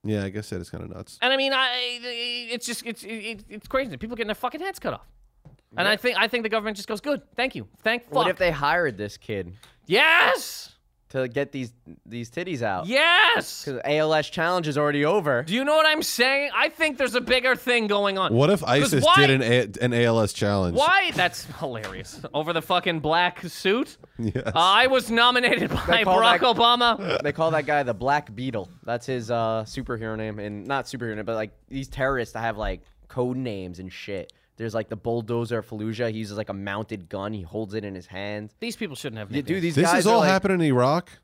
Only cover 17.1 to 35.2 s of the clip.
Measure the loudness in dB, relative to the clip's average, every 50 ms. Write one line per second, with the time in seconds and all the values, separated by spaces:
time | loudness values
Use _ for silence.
17.1 | 0 -2 0 2 0 2 4 2 0 0 0 0 2 2 2 2 0 2 2 0
18.1 | 0 0 0 2 4 4 6 6 4 2 2 2 2 4 4 4 2 4 6 6
19.1 | 8 8 8 6 6 4 4 4 4 4 4 0 -2 -2 0 2 4 4 4 4
20.1 | 4 4 2 2 0 0 0 2 2 2 2 2 2 2 4 4 4 4 2 2
21.1 | 0 0 0 0 0 -6 -14 -14 -10 -8 -8 -6 -6 -8 -10 -10 -10 -12 -14 -14
22.1 | -16 -14 -14 -4 -4 -4 -2 -2 -2 -4 0 0 0 0 2 0 -2 -2 0 2
23.1 | 2 4 2 2 0 -6 -12 -12 -12 -2 0 2 2 2 0 -4 -8 _ -20 _
24.1 | _ -4 -4 -2 -2 -2 -4 0 2 4 6 6 6 6 6 6 4 2 2 2
25.1 | 2 6 6 6 6 4 2 2 2 2 0 -2 -2 -4 2 2 2 4 4 4
26.1 | 4 6 6 6 4 4 4 2 4 4 4 4 6 4 4 2 2 0 -2 -2
27.1 | -2 -2 -2 -2 -2 0 0 2 2 0 0 2 0 0 2 0 -2 -2 0 0
28.1 | 0 0 -2 -6 -12 -8 -6 -4 -4 -6 -8 -8 -16 -14 -6 -6 -6 -4 -4 -4
29.1 | -4 -4 -2 -2 -2 0 0 0 0 -2 -4 -6 -8 -10 -6 -6 -6 -6 -6 -6
30.1 | -6 -6 -6 -6 -6 -8 -8 -8 -8 -10 -6 -4 -4 -4 -4 -6 -8 -8 -6 -6
31.1 | -6 -6 -6 -4 -4 -4 -4 -6 -10 _ _ _ -10 -10 -10 -10 -4 -2 -2 0
32.1 | 0 -2 -4 -4 -6 -4 -4 -4 -4 -4 -4 -6 -6 -8 -12 -20 _ _ -20 _
33.1 | -4 -2 -2 -2 -2 -4 -6 -6 -8 -8 -10 -10 -12 -12 -14 -14 -14 -14 -10 -8
34.1 | -8 -8 -8 -12 _ _ _ _ _ -8 -8 -4 -4 -4 -4 -4 -10 -6 -4 -2
35.1 | -2 -2